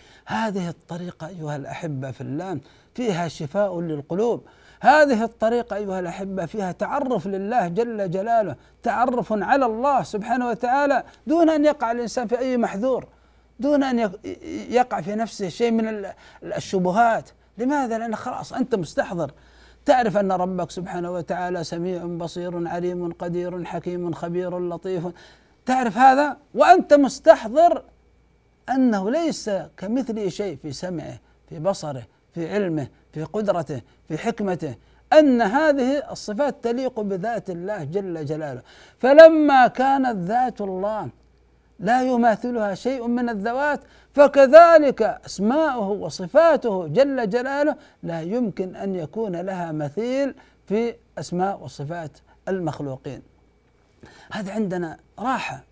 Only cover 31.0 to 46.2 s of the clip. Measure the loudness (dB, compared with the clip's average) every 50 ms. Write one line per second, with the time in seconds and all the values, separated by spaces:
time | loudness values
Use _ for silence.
31 | -10 -10 -14 -16 _ _ _ _ _ -16 -10 -4 -2 -2 -2 -2 -4 -10 -10 -10
32 | -12 -16 _ _ _ _ -10 -8 -6 -4 -2 -2 -2 -2 -2 -4 -6 -8 _ _
33 | _ _ -12 -10 -10 -8 -6 -4 -2 0 0 -2 -2 -6 -8 -12 -12 _ _ _
34 | _ -10 -8 -6 -4 -4 -4 -4 -4 -4 -4 -4 -6 -8 -10 -12 _ _ _ _
35 | _ 4 6 8 8 8 6 4 2 2 2 2 2 2 2 2 0 0 -2 -2
36 | -4 -8 -12 -12 -10 -8 -4 -2 -2 -2 -2 -4 -4 -4 -4 -2 -4 -6 -4 -6
37 | -6 -4 -4 -4 -4 -6 -6 -6 -8 -10 -10 -10 -8 -8 -8 -8 -8 -6 -6 -6
38 | -6 -6 -6 -6 -6 -6 -6 -6 -8 -8 -10 -12 -16 -18 -20 -20 -20 -20 _ 0
39 | 4 6 10 12 12 12 12 8 4 6 6 6 6 6 4 2 0 2 2 0
40 | 0 -2 -2 -4 -4 -2 -2 0 -2 -2 -4 -6 -8 -6 -6 -4 -4 -4 -4 -6
41 | -8 -10 -12 _ _ _ _ _ _ _ _ _ _ _ _ -6 -2 0 0 2
42 | 2 0 2 2 4 2 2 0 -2 -4 -4 -2 -2 -2 -4 -4 -4 -4 -4 -4
43 | -4 -2 -2 -2 -2 -2 -4 -4 -4 -4 -2 -2 -2 -2 -2 -4 -6 -14 -20 -20
44 | _ _ 6 6 6 8 8 6 8 10 12 12 12 12 10 8 6 6 2 2
45 | 0 0 -2 -4 -10 -12 -6 -2 0 0 2 2 0 0 0 -2 -4 -4 -4 -6
46 | -6 -8 -8 -8